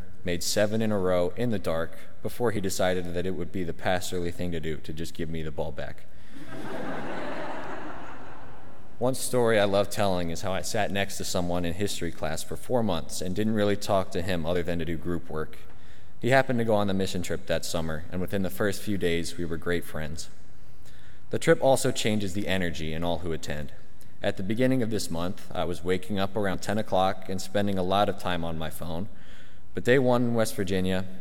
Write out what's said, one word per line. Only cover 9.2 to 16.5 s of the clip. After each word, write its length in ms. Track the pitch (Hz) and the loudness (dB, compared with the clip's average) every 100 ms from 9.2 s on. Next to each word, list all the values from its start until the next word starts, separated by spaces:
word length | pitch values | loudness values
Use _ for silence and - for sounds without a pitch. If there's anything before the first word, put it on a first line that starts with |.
| - 127 117 110 | 0 2 4 4
I 60 | |
love 240 | 101 98 98 | 4 4 2
telling 400 | - 101 90 85 | 2 2 2 0
is 140 | 82 | -2
how 100 | 101 | -2
I 80 | 92 | -2
sat 300 | 85 110 98 | -2 0 0
next 260 | 98 98 - | 0 -2 -2
to 80 | |
someone 400 | 90 95 87 90 | -2 0 0 0
in 80 | 85 | 0
history 400 | 85 101 - 85 | 0 -2 -2 -2
class 300 | - 78 80 | -2 -2 -2
for 140 | - 82 | -4 -4
four 260 | - 123 | 0 0
months 400 | 113 82 73 - | 2 0 -2 -2
and 120 | 90 | -2
didn't 200 | 92 107 | 0 0
really 220 | 110 104 101 | 2 2 2
talk 340 | - 98 92 | 2 2 2
to 100 | 92 | 0
him 240 | 87 90 | 0 0
other 180 | 80 90 | 0 0
than 160 | 85 85 | 0 0
to 60 | |
do 140 | 80 82 | 0 0
group 320 | 82 85 - | 0 0 0
work. 260 | 76 78 - - - - - - - | -2 -2 -2 -2 -2 -2 -2 -2 -2
He 100 | 117 | 2
happened 280 | 135 131 | 4 4